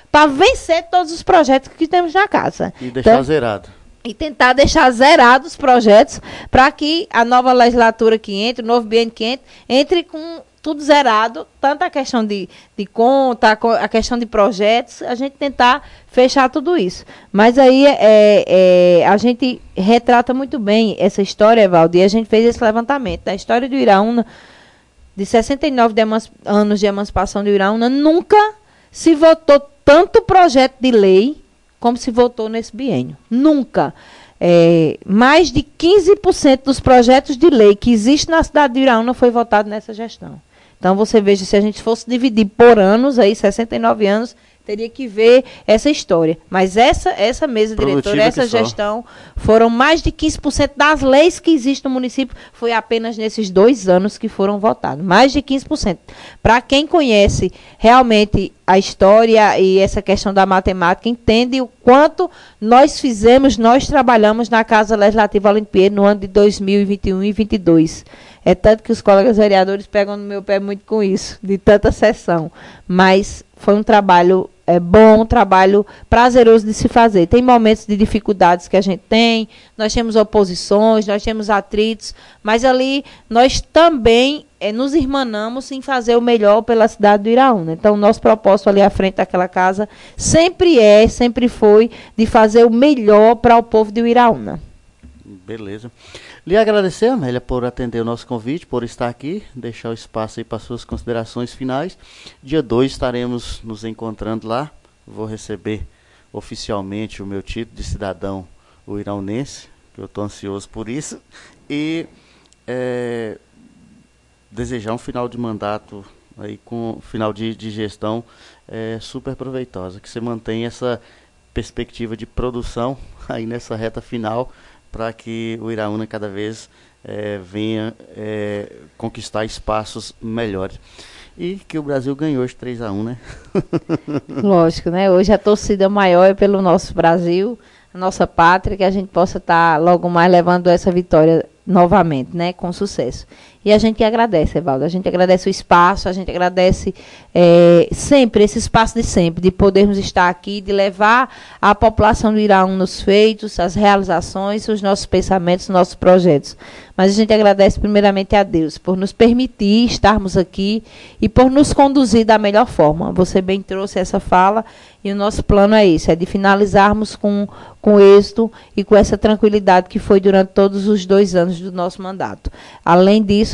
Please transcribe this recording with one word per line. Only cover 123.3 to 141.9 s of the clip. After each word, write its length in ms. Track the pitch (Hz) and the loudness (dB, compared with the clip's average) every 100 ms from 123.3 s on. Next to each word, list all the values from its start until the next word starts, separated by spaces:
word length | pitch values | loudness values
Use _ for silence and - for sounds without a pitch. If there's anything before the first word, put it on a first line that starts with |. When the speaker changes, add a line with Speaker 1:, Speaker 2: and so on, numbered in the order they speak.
| 123 | -12
Speaker 2:
nessa 320 | 113 117 - 113 | -10 -12 -12 -10
reta 240 | 113 117 | -10 -12
final 500 | - 120 107 113 131 _ _ _ _ | -14 -10 -8 -8 -10 _ _ _ _
pra 220 | 107 113 | -12 -12
que 460 | 113 - 113 113 113 | -12 -14 -12 -10 -12
o 80 | 110 | -10
Iraúna 360 | 110 104 107 110 | -8 -8 -8 -10
cada 220 | 110 104 | -12 -12
vez, 400 | 98 107 110 - _ _ _ | -10 -12 -12 -20 _ _ _
eh, 360 | 104 104 104 101 | -18 -14 -12 -12
venha, 520 | 90 101 110 110 110 110 _ 104 | -12 -10 -8 -8 -10 -14 _ -16
eh, 560 | 107 107 104 101 - 58 76 _ | -12 -10 -10 -10 -12 -20 -20 _
conquistar 460 | 113 113 104 107 | -14 -14 -14 -10
espaços 680 | 110 - - 107 107 117 - - | -10 -12 -8 -8 -8 -16 -18 -18
melhores. 580 | 113 113 113 95 95 - _ _ - - - - | -12 -10 -8 -8 -10 -14 _ _ -20 -20 -20 -14
E 220 | 175 196 _ | -12 -12 _
que 120 | 156 | -12
o 40 | |
Brasil 320 | 143 135 127 | -8 -8 -6
ganhou 280 | 139 156 135 | -6 -6 -4
hoje 120 | 123 | -6
três 280 | - 123 117 | -10 -14 -12
a 100 | 113 | -10
um, 100 | 98 | -8
né? 140 | 113 123 - - - 196 - 165 | -8 -12 -18 -20 -10 -8 -6 -8
<laughs> 520 | - 165 - 147 - | -6 -10 -8 -12 -10
Speaker 1:
Lógico, 640 | 143 202 185 165 165 175 | -6 -2 2 0 -2 -6
né? 200 | 175 196 | -4 0
Hoje 220 | 180 196 | 0 2
a 60 | 202 | 0
torcida 500 | 208 208 - 202 190 | 0 -2 -2 -2 -2
maior 360 | 202 190 175 | 0 2 4
é 100 | 190 | 2
pelo 260 | 196 202 196 | 2 0 0
nosso 320 | 185 180 - | 0 -2 -2
Brasil, 680 | - 165 175 170 175 208 233 _ _ _ | -2 0 0 -2 -4 -4 -8 _ _ _
a 40 | 180 | -8
nossa 280 | 185 - 175 | -8 -4 -4
pátria, 500 | - 170 185 - 196 | 2 2 2 -2 -4
que 80 | |
a 60 | 190 | -2
gente 180 | 196 185 | -2 -6
possa 320 | 170 180 190 | -2 -4 -4
tá 380 | - 170 170 156 | -2 0 2 0
logo 300 | 170 175 175 | 2 0 0
mais 200 | 170 175 | 0 2
levando 360 | 175 175 180 175 | 2 2 0 0
essa 260 | 170 196 | 0 0
vitória 540 | 180 180 160 160 165 - _ - | -4 0 2 2 2 -2 _ -4
novamente, 680 | 185 175 | 0 2